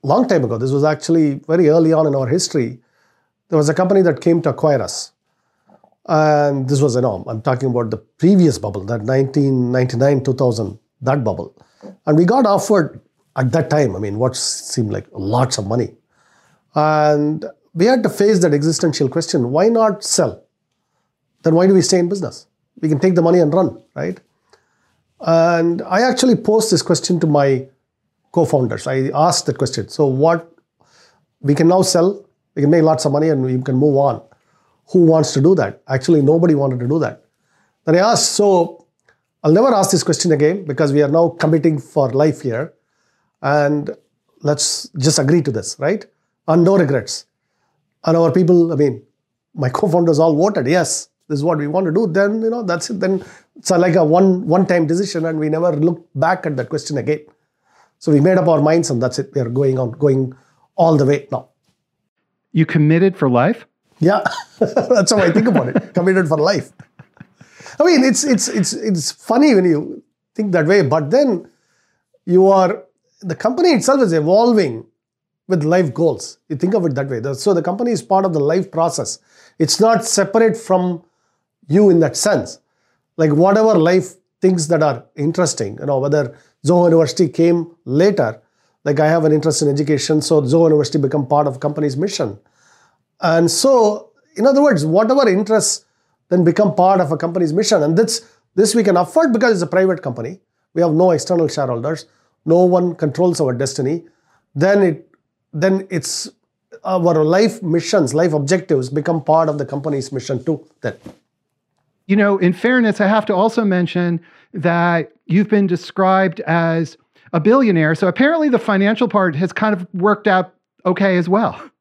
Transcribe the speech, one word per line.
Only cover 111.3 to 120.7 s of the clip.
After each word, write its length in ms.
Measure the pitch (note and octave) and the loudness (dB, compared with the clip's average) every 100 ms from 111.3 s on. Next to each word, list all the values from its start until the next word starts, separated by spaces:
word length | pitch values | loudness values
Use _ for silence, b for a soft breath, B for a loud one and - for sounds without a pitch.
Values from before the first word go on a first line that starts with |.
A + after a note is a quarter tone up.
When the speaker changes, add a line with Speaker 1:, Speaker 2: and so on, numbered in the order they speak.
| _ _ _ _ _ _ _ - | _ _ _ _ _ _ _ -2
Speaker 2:
You 100 | G3+ | 0
know, 220 | G3+ G3 | 2 2
in 140 | F3+ | 0
fairness, 460 | F3+ B3 B3+ A3+ - | 0 0 2 0 0
I 60 | G3 | 0
have 180 | A3 G#3 | 0 0
to 80 | F#3+ | 0
also 280 | A3 A3 | 0 0
mention 560 | G#3 F3+ E3+ F3+ F3 E3 b b b | -2 0 -2 -2 -2 -4 b b b
that 580 | G3+ E3+ E3+ F3 E3+ D3+ _ - | -4 -2 0 0 0 -4 _ -2
you've 240 | E3+ G#3+ | 0 2
been 180 | G#3+ G3 | 0 0
described 720 | F3 - - F#3+ F#3+ F#3+ - | -2 -6 -2 2 2 0 -4
as 560 | - E3+ E3 E3 D#3+ - _ b b | -2 -2 0 -2 -6 -10 _ b b
a 60 | E3+ | -2
billionaire. 540 | D#3+ C4 A#3+ F3 D#3 | 2 2 4 2 2
So 140 | D#3+ F#3 | 0 -2
apparently 420 | F3 C#4 E4 D4+ | 0 0 2 0
the 80 | B3 | 0
financial 500 | - G3 G3+ A3 A#3+ | 0 0 0 0 0
part 280 | G#3 F#3 D3 | 0 0 -2
has 180 | F3+ | -4
kind 220 | - G#3+ G3+ | -2 -2 -2
of 120 | F3+ | -6
worked 340 | F#3 G3 G3+ G#3+ | -2 0 0 0
out 280 | F#3 F3+ _ _ | 0 -2 _ _